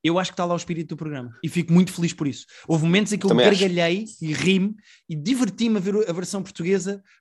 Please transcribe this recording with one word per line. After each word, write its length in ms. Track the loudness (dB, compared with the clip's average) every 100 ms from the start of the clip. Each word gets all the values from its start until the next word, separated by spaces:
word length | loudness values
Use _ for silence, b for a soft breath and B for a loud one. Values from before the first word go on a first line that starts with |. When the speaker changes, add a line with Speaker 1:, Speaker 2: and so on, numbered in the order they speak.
Speaker 1:
eu 160 | 0 0
acho 120 | -2
que 40 |
está 100 | -4
lá 100 | -2
o 20 | -2
espírito 320 | -4 -8 -8
do 80 | -10
programa. 340 | -10 -10 -12 -10
E 40 | -6
fico 240 | -4 4
muito 200 | 4 4
feliz 200 | 2 -4
por 140 | -2 -6
isso. 180 | -6 -12 B B
Houve 180 | 0 4
momentos 260 | 2 2
em 60 | 0
que 60 | 2
eu 20 |
Speaker 2:
Também 180 | 4 6
acho. 140 | 4
Speaker 1:
gargalhei 460 | 2 2 0 0 -6 -8
e 120 | -6
ri-me 420 | -2 2 2 2 -4 b b b
e 60 |
diverti-me 640 | -6 -2 0 -2 -2 -2 0
a 40 |
ver 280 | 0 0 -2
a 40 |
versão 300 | -4 -6 -8
portuguesa, 580 | -10 -6 -2 -2 -2 -8 _ b